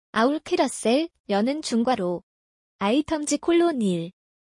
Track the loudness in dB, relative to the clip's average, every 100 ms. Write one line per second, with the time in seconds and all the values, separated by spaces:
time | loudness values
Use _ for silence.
0 | _ 0 0 0 -2 0 0 0 0 2
1 | 0 -8 -2 0 0 -2 -2 0 0 0
2 | -2 -4 -8 _ _ _ _ _ 0 0
3 | 0 -4 -2 -2 2 2 2 2 0 -2
4 | -6 -14 _ _